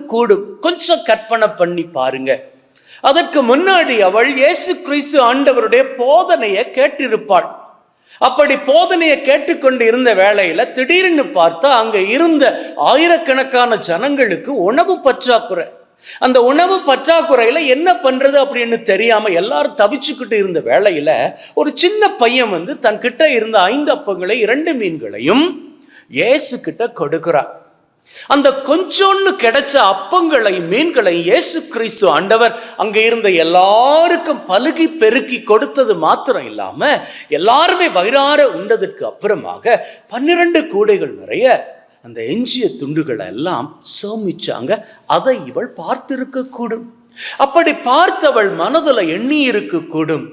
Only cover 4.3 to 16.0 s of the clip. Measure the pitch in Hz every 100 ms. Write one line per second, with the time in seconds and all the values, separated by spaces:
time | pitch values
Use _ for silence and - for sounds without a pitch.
4.3 | 262 285 349 370 339 - 285 285 294 240
5.3 | 262 269 254 220 240 262 - 247 311 359
6.3 | 311 220 196 247 254 262 269 254 214 -
7.3 | 180 131 - - _ _ _ _ - 240
8.3 | - 285 269 269 302 359 359 320 285 -
9.3 | 294 302 320 262 254 226 240 254 190 196
10.3 | 208 180 160 247 254 254 359 370 311 247
11.3 | 185 165 - 277 240 220 214 196 254 339
12.3 | 302 226 - - - 151 254 339 339 294
13.3 | 262 262 247 240 214 170 170 269 285 233
14.3 | 170 - 277 180 269 349 359 277 269 -
15.3 | 233 - 180 - - _ _